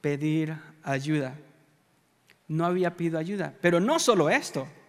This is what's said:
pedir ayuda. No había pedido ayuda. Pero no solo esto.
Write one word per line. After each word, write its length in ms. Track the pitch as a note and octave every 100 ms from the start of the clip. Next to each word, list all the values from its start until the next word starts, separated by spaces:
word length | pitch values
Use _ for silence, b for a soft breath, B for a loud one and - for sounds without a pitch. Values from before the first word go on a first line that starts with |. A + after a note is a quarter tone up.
pedir 560 | D3+ C#3+ D3+ D#3 D#3 D#3 - -
ayuda. 540 | - C3+ C#3 D3+ C3 D3 - _ _ _ _ _ _ _ _ _ -
No 180 | D#3 E3+
había 300 | F3+ F3 F3
pedido 240 | E3+ D#3+
ayuda. 340 | D#3+ G3+ D3+ -
Pero 180 | F3 E3+
no 200 | G#3 D#4+
solo 320 | - G#3 D3+
esto. 360 | B3 - C#3+ C3+ -